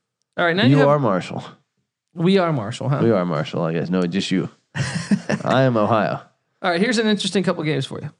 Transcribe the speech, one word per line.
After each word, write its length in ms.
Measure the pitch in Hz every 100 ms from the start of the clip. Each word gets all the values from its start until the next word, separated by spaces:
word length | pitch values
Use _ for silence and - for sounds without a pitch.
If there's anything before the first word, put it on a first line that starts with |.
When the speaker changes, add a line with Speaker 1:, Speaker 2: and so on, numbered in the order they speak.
| _ _ _ -
Speaker 1:
All 80 |
right, 120 | 175 170
now 80 |
you 60 | 127
Speaker 2:
You 80 | 139
Speaker 1:
have 100 | 143
Speaker 2:
are 100 | 147
Marshall. 460 | 123 92 - 87 - - _ _ _ _ _
Speaker 1:
We 240 | 170 175 196
are 140 | 170
Marshall, 360 | 147 101 123 120
huh? 120 | 139
Speaker 2:
We 80 | 113
are 140 | 104
Marshall, 380 | 90 76 71 -
I 100 | 82
guess. 160 | 82 82
No, 120 | 92
just 280 | 87 92 -
you. 180 | 95 73 -
Speaker 1:
<laughs> 120 | _ - - - - 208 - -
Speaker 2:
I 180 | - 117
am 140 | 131 117
Ohio. 440 | 104 113 98 - - _ _ _
Speaker 1:
All 80 | 190
right, 100 | 170
here's 180 | 226 226
an 80 | 220
interesting 360 | 208 202 202
couple 180 | 180 170
games 240 | 151 139 131
for 140 | -
you. 100 | 151